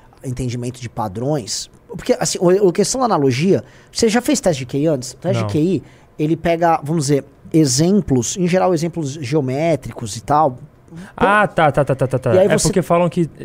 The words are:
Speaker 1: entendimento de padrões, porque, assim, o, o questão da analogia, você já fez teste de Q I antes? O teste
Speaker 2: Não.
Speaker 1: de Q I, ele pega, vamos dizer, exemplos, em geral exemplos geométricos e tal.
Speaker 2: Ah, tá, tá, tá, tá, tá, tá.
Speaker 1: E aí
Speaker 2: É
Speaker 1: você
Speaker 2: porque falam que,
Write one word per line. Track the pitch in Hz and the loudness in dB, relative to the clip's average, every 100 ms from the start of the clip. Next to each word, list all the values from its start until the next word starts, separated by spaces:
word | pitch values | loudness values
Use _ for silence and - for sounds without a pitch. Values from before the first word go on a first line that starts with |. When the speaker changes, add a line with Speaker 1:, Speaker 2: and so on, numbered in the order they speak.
| - _ | -20 _
Speaker 1:
entendimento | 135 123 127 120 123 127 | -10 -6 -6 -6 -8 -10
de | 120 | -12
padrões, | - 110 95 131 151 95 - - - - | -6 -6 -4 -4 -4 -4 -10 -12 -18 -18
porque, | 180 - 240 | -10 -2 -2
assim, | 160 - | -2 0
o, | 175 190 196 | 2 4 4
o | |
questão | 170 196 262 | 2 0 0
da | |
analogia, | 247 175 139 123 180 151 - - - | 0 2 2 2 2 0 -2 -20 -12
você | - 233 | -2 0
já | 233 | 2
fez | 240 277 | 0 0
teste | 190 135 | 0 -2
de | 131 | -4
Q | 139 | -2
I | 156 | 0
antes? | 139 123 | -2 -4
O | - | -8
teste | - 120 | -4 -2
Speaker 2:
Não. | 107 | -2
Speaker 1:
de | |
Q | 147 | 0
I, | 170 156 - - _ - | 0 -2 -6 -20 _ -6
ele | 151 160 | -2 -2
pega, | 175 170 170 160 | 0 2 2 2
vamos | 143 170 135 | 0 -2 2
dizer, | 143 - _ - | 0 -2 _ -2
exemplos, | 156 147 123 170 202 - 131 117 202 | 2 2 2 2 2 2 0 0 -2
em | 175 | 0
geral | 185 185 | 2 2
exemplos | 170 170 170 143 151 | 0 -2 -4 -6 -6
geométricos | 123 151 131 143 165 147 - - 110 113 | -4 -2 -2 -2 0 -2 -4 -12 -10 -10
e | |
tal. | - 147 156 127 - _ - 165 190 - | 0 2 2 0 -18 _ -20 -20 -14 -2
Speaker 2:
Ah, | 185 208 202 | 2 4 2
tá, | - 156 | 2 2
tá, | 156 | 2
tá, | 139 | 0
tá, | 135 131 | 0 0
tá, | 127 | -2
tá. | 123 | 2
Speaker 1:
E | 185 | 4
aí | 190 | 4
Speaker 2:
É | 156 | 2
Speaker 1:
você | 160 | 0
Speaker 2:
porque | 185 | -2
falam | 165 170 175 | 0 2 2
que, | 180 165 - | 0 -4 -6